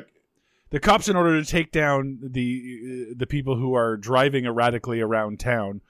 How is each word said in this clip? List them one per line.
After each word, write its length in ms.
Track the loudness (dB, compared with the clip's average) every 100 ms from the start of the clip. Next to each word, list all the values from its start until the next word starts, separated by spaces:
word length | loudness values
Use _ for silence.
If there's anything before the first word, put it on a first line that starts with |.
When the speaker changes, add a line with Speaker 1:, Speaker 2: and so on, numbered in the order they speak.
Speaker 1:
the 60 | -4 _ _ _ _ _ -8
Speaker 2:
the 100 | 0
cops, 260 | 4 4 4
in 60 | 2
order 220 | 4 2
to 80 | 2
take 220 | 0 0
down 480 | 0 2 2 -2 -6
the, 880 | -8 -2 -2 -2 -8 -14 -12 -10 -10
uh, 40 | -6
the 100 | -4
people 300 | -2 -2 -2
who 180 | 0
are 220 | 2 2 0
driving 480 | 0 4 4 2 0
erratically 540 | 2 2 0 -4 -2
around 380 | 0 0 -2 -4
town, 440 | -2 -2 -2 -8